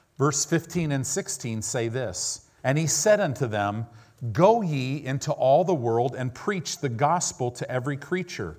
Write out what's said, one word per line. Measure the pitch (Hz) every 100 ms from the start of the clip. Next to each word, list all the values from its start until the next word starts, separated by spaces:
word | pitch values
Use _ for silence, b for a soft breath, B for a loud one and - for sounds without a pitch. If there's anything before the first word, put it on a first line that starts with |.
| b -
Verse | 143 143
fifteen | - 165 165 175 156
and | 139 127
sixteen | 196 190 - 120 110
say | 107 127 117
this, | 123 113 92 - - b b
"And | 123 147
he | 160
said | - 214 208
unto | 180 117 127
them, | 107 101 107 113 B B B 120
Go | 101 185 233
ye | 185 143 127 143
into | 127 135 -
all | - 127 143
the | 180
world | 165 117 117 123
and | 120 127
preach | - - 196 - -
the | 139
gospel | 117 143 175 - - 123
to | 120 127
every | 127 131 139
creature. | - 185 180 - 90